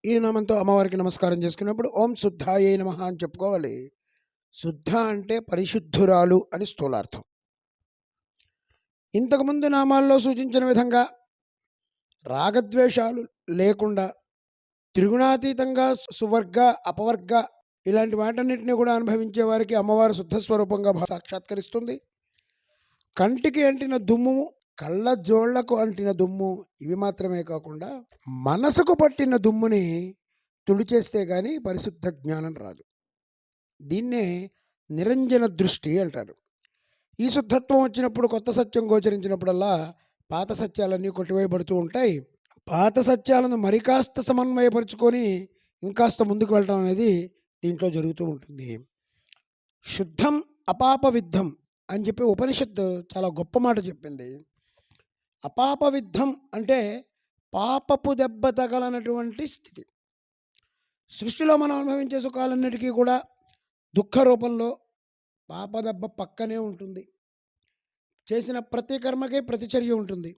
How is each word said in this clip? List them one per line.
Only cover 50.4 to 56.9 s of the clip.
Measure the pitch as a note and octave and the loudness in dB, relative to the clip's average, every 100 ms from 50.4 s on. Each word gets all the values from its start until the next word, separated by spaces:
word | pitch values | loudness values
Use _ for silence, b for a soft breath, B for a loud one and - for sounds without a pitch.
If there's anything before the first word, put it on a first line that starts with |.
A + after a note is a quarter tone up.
| E4 _ - | -6 _ -6
అపాపవిద్ధం" | F#3 B3+ C4+ C4+ A#3 E3+ F#3 F3 - _ _ - | 0 2 4 4 2 0 -2 -2 -8 _ _ -10
అని | G3 G#3 | -6 -4
చెప్పి | G3+ | 0
ఉపనిషత్తు | A#3+ F#3+ B3+ C4 B3 G3 | 0 0 0 -2 -4 -4
చాలా | F#3+ F3+ F3 G3 F#3 | -4 -4 -8 -6 -6
గొప్ప | D#3 E3+ B3 | -6 -10 -4
మాట | B3 G#3+ F3+ | 0 0 -4
చెప్పింది. | D3 D3+ C#3 B2 C#3 _ _ _ _ _ _ _ _ _ _ | -14 -16 -16 -16 -18 _ _ _ _ _ _ _ _ _ _
అపాపవిద్ధం | - - C4 C#4+ C#4+ C4+ G3+ F#3 C4+ C#4 _ | -8 0 0 2 0 0 -4 -2 -2 -2 _
అంటే | G#3+ A3 C4 G#3 | -8 0 2 0